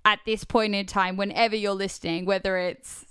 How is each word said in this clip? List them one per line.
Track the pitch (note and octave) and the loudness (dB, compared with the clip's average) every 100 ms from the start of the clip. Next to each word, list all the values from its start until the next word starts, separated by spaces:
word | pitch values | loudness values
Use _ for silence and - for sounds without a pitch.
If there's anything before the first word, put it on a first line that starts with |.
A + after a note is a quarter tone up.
at | G#3+ G#3 - | 2 2 0
this | A3 | -4
point | - A#3+ G#3+ G3+ | 0 2 2 0
in | G3 | -2
time, | G3+ F#3 F#3 | 0 0 0
whenever | G3+ - A3+ G#3+ | -2 2 2 2
you're | G3+ | -2
listening, | G3 G3 - E3+ E3 F3+ | -2 -4 -4 -4 -2 0
whether | F#3+ F#3+ F#3 | 0 0 0
it's | F3+ - - - - | -2 -6 -14 -16 -18